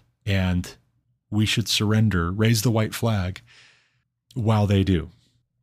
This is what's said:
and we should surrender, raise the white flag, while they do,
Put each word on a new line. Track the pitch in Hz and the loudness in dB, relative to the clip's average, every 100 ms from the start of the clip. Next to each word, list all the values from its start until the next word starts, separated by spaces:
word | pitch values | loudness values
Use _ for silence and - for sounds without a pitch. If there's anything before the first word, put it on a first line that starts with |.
| _ _ | _ _
and | 101 98 92 87 - - _ _ _ _ - | -4 0 0 0 -4 -12 _ _ _ _ -6
we | 107 | 0
should | 107 - 104 | 0 0 -2
surrender, | - 107 110 110 92 85 | -2 2 2 2 2 -2
raise | 98 113 113 | 0 2 2
the | 127 | 0
white | 113 - | 0 -2
flag, | - 117 104 90 92 _ - - _ _ _ _ _ _ 127 | -2 -4 -2 -4 -8 _ -20 -20 _ _ _ _ _ _ -4
while | 107 107 101 | 0 2 2
they | 98 | 2
do, | 92 87 76 _ _ _ _ _ | 2 0 -2 _ _ _ _ _